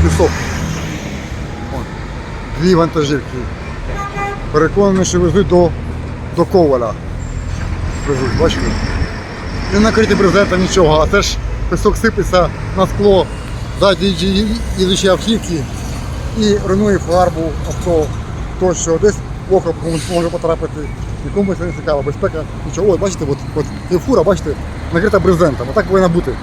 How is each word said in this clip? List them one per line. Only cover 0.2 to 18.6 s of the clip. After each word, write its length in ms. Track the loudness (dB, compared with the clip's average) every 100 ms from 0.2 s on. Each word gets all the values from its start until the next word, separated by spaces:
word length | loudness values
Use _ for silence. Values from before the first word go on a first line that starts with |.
| 2 2 -4 -4 -4 -4 -6 -6 -8 -10 -10 -10 -10 -10 -8
Вон. 100 | -8 -8 -10 -10 -10 -10 -10 -8 -2
Дві 140 | 4 4
вантажівки. 640 | 4 0 0 -2 -4 -8 -8 -8 -10 -8 -6 -6 -6 -6 -6 -6 -2
Переконаний, 540 | 2 2 4 4 4 2
що 140 | 2
везуть 280 | 2 2 4
до, 220 | 4 4 0 -6 -8 -8 -8 -8 -2
до 100 | 2
Коваля. 480 | 4 4 2 0 -4 -8 -8 -6 -6 -6 -4 -4 -4 -4 -4 -2
Везуть, 300 | 0 0 2
бачите? 220 | 2 2 0 -2 -2 -2 -2 -4 -10 -10 -8 -6 0
Не 60 | 4
накриті 360 | 4 4 4 4
брезентом, 460 | 4 4 4 2
нічого, 400 | 2 4 6 6
а 60 | 4
це 140 | 4
ж 160 | 2 -2 -4 -4 -2
пісок 280 | 2 2 2
сипеться 520 | 0 0 2 2 2 -2 -6 0
на 100 | 0
скло 380 | 2 4 4 2 -4 -8 -8 -6 2
ззаді 260 | 2 4 2
їжджі-, 420 | 0 0 2 0 -2 -2 0
їдучої 360 | 2 2 2
автівки 500 | 2 2 -2 -2 -4 -4 -6 -6 -6 -6 -6 -4 0
і 180 | 2 2 2
руйнує 300 | 2 2 2
фарбу 440 | 2 2 2 2 -4 -2 -4
авто 380 | -4 0 2 0 -2 -6 -8 -8
тощо. 400 | -2